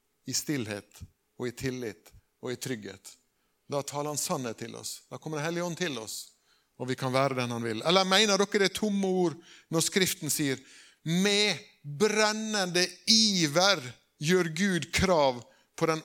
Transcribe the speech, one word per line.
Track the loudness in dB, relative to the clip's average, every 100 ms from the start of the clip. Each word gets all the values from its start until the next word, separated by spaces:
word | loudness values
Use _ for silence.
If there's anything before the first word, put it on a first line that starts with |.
| _ _ -8
i |
stillhet | -6 -4 -4 -4 -8 -12 -20 -20 _ _ -10
og | -10
i |
tillit | -6 -8 -6 -8 -12 -18 -20 _ _
og | -10
i | -8
trygghet. | -6 -8 -10 -16 -20 -20 _ _ _ _ -8
Da | -6 -6
taler | -6 -6
han | -4
sannhet | -4 -4 -6 -8
til | -12 -12
oss. | -12 -14 -16
Da | -14
kommer | -8 -6
Den | -4
hellige | -4 -6
ånd | -4
til | -4 -6
oss, | -10 -12 -14 _ _ _ _ -10
og | -6
vi | -4
kan | 2
være | 4 4 2
den | -4
han | -2
vil. | -4 -2 2
Eller | 4 6
mener | 4 6 4
dere | 2 2
det | 2
er | 0
tomme | -2 0 0
ord | 2 0 -2 -12 -20 -4
når | -2 0
Skriften | 2 0 0 -4
sier, | -2 -2 -2 -8 -20 -20 _
"Med | -2 0 2 2 2 -2 -8 _
brennende | -10 0 0 4 2 0 -4 -2 0 0 0 0 4
iver | 4 4 2 2 4 4 2 -2 -14 _ -6
gjør | 2 2 2
Gud | 0 0 0 -2
krav | 0 2 4 4 2 -6 _ _ -4
på | -2
den | -2